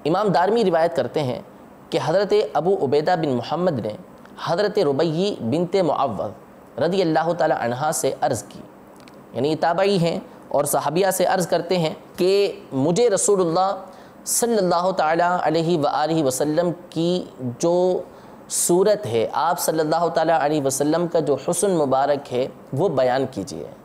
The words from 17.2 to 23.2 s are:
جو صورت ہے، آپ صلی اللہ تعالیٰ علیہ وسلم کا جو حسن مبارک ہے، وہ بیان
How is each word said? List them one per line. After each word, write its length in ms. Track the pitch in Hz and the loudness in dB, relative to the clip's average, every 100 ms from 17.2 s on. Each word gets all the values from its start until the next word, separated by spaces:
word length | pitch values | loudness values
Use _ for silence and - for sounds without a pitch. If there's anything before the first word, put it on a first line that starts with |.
| - - 127 123 | -4 -8 -8 -2
جو 420 | 170 180 180 180 - - - - - | 0 2 2 0 -6 -18 -20 -20 -8
صورت 580 | - - 175 202 202 110 | -4 2 4 4 2 0
ہے، 200 | 117 107 | 0 0
آپ 280 | 127 156 175 | 0 -2 0
صلی 200 | - 160 | -2 0
اللہ 280 | 156 160 170 | 0 0 0
تعالیٰ 320 | 170 160 160 | 0 2 2
علیہ 220 | 143 156 | 2 0
وسلم 440 | 135 127 147 165 170 | 0 0 0 0 0
کا 120 | 165 | 0
جو 180 | 147 131 - | 0 0 0
حسن 220 | 175 202 | 0 0
مبارک 640 | 175 139 131 143 143 - | 2 2 2 2 0 -2
ہے، 140 | 127 135 - - | -4 -4 -8 -8
وہ 160 | 135 190 | -2 0
بیان 380 | 135 127 131 | 2 2 0